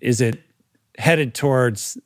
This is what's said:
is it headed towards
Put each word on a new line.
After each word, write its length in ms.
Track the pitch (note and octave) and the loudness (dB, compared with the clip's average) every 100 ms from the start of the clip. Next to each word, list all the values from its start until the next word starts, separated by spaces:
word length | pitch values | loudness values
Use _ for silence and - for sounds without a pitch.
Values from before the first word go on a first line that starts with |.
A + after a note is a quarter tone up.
is 180 | B2 A#2 | -2 0
it 220 | A#2 A2+ _ _ _ _ _ - | 0 -2 _ _ _ _ _ -2
headed 360 | D3+ D#3+ C#3 | 2 2 0
towards 640 | - C#3+ C3 B2 G2+ - - | -2 0 2 2 0 -8 -14